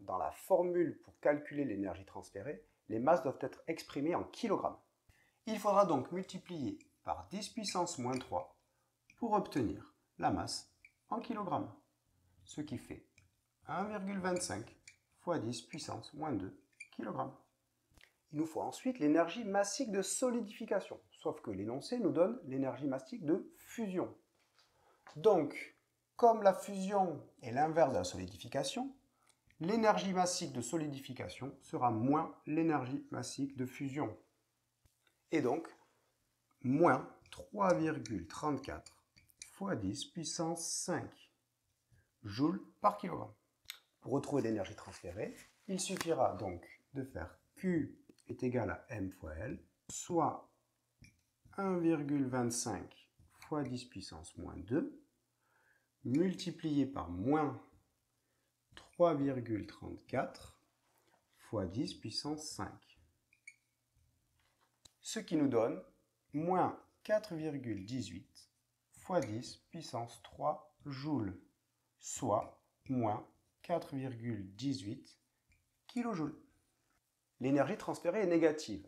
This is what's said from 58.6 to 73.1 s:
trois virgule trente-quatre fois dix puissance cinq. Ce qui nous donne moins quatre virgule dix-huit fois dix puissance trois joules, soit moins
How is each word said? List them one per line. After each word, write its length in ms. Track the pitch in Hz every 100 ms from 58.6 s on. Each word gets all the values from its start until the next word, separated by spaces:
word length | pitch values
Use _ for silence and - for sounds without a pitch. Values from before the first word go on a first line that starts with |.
| _
trois 400 | - - - 170
virgule 540 | 147 139 127 113 104 92
trente-quatre 880 | - - - - 123 - - - - _ _ _ _ _ _ _ _
fois 300 | - 107 92
dix 260 | 107 175
puissance 500 | - 117 - 143 151 -
cinq. 500 | - - - _ _ _ _ _ _ - - _ _ _ _ _ _ _ _ _ _ _ _ - _
Ce 180 | - 226
qui 160 | 190 175
nous 120 | 285
donne 320 | 117 120 175 - _ _ _ _
moins 460 | 147 170 190 117 - - _
quatre 320 | - 214 214 165
virgule 500 | 156 139 117 98 95
dix-huit 640 | 127 98 95 - - - _ _ _ _
fois 260 | - - 180
dix 380 | 107 110 123 - _
puissance 520 | 170 - 117 117 -
trois 500 | - - 143 - - _ 143
joules, 540 | 135 151 135 98 95 - _ _ _ _ _
soit 640 | - - 127 104 - - _ _ -
moins 380 | 127 110